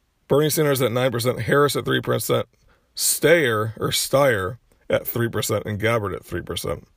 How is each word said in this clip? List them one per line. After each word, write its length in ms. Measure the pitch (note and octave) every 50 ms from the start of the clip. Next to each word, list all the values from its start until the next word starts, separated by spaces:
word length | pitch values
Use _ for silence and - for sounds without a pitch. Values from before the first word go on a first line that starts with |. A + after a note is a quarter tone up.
| _ _ _ _ _
Bernie 240 | - C#3+ C#3+ D3+ D3+
Sanders 280 | - D#3+ D3+ C#3+ C#3 B2+
at 120 | C3 A2+
nine 200 | A2+ B2 B2+ C3+
percent, 300 | A#2+ A2+ A2+ B2+ A#2 -
Harris 340 | A2 - D3+ C#3+ D3 C#3 -
at 80 | C3 A#2
three 180 | C3 C3 B2+
percent, 460 | A#2+ B2 B2 A#2 - - B2+ A#2+ - - _ _ _ _ _ _ _ _ _
Steyer, 800 | - - - - - - D3 E3 F3 D3 A#2+ A2+ G#2+ A2 A2+ G#2+ -
or 100 | - -
Steyer 720 | A2 - - - - C3+ C#3+ C3+ A#2 G2 F#2 F#2 B2 - _ _ _ _ _
at 200 | _ A2 A2 -
three 200 | - - A#2 A#2
percent, 380 | A#2 - G#2 - - A2+ G2+ -
and 140 | A2 G#2+ F#2+
Gabbard 340 | F#2+ A2 A#2 A#2 G2+ F#2+ E2+
at 100 | - -
three 200 | - - F2 D#2+
percent. 440 | - F2 E2+ - - D2+ D2 - _ _